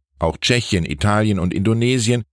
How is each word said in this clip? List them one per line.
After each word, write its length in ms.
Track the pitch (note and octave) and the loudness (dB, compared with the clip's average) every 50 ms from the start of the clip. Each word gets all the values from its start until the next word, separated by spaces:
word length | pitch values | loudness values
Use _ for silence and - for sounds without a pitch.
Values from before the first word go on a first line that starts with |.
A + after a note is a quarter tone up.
| _ _ _ - | _ _ _ -4
Auch 200 | - E2 - - | -4 -4 -2 -2
Tschechien, 480 | - - B2 B2 - - - F2+ D#2+ | -2 0 0 0 0 0 -2 -2 -2
Italien 520 | - D2+ C#2+ - G#2 G#2 G#2+ A2 G#2+ G2+ F#2 | -2 -4 -2 0 0 2 2 2 2 0 0
und 160 | E2 F2+ - | 0 -2 -2
Indonesien 680 | - F#2+ A2 A2+ A#2 A#2 B2 C3 B2+ A2 A2+ A#2+ A#2+ A2 - | 0 0 0 2 2 2 0 0 0 0 0 0 0 -2 -6